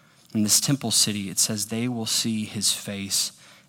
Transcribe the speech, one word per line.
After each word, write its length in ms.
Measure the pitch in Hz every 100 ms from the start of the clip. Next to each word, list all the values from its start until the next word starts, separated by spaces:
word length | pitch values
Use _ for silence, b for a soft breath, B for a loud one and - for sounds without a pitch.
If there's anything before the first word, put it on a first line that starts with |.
| b b b
in 100 | 110
this 160 | 107 -
temple 320 | - 135 117
city, 380 | - - 104 98
it 100 | -
says 280 | - 107 101
they 200 | 113 123
will 180 | 120 113
see 380 | - 117 110
his 300 | 101 107 95
face 580 | - - 101 98 - - - B B